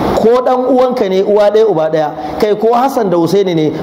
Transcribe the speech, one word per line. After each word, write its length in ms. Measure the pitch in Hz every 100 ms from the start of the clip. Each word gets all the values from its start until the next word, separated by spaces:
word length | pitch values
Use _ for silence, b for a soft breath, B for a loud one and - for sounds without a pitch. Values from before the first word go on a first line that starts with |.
| - -
ko 280 | 220 247 254
ɗan 200 | 254 254
uwanka 380 | 262 254 247 202
ne 140 | 190
uwa 260 | 202 202 208
ɗaya 160 | 214 220
uba 220 | 160 156
ɗaya, 220 | 156 147 156 B -
kai 160 | 214 208
ko 180 | 220
Hassan 360 | 240 269 269 208
da 80 | 170
Husaini 380 | 165 196 190 165
ne, 160 | 151 -